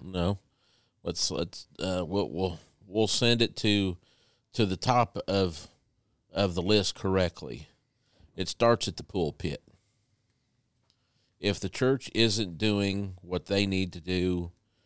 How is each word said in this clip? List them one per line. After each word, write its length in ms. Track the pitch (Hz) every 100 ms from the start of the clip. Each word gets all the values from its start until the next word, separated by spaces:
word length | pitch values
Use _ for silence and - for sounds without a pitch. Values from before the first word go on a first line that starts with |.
No, 360 | 92 92 87 101 _ _ _ _ _ _
let's, 260 | - 85 -
let's, 380 | 82 85 - - -
uh, 240 | 92 92
we'll, 260 | 80 98 71
we'll, 300 | 76 92 82 - _ -
we'll 200 | 101 110
send 360 | - 120 120
it 120 | 117 -
to, 400 | 107 104 95 87 _ _ _ _ _
to 120 | - 101
the 120 | 92
top 420 | 127 123 113 - -
of, 400 | 98 92 80 - _ _ _ _ _ _
of 220 | - 101 87
the 80 |
list 320 | 87 107 101 -
correctly. 720 | 98 95 87 - 67 62 78 _ _ _ _ _ _ -
It 120 | 95
starts 400 | - 117 117 -
at 100 | -
the 60 |
pulpit. 580 | 78 95 78 - 80 - _ _ _ _ _ _ _ _ _ _ _ _ _ _ _ _ _ _
If 200 | 101 95
the 100 | 95
church 400 | - 127 135 - -
isn't 420 | 113 101 98 85
doing 600 | 107 104 98 98 98 92
what 240 | 87 87 -
they 220 | 98 101
need 260 | 95 92
to 80 | 87
do 500 | 82 90 92 90 85 - _ _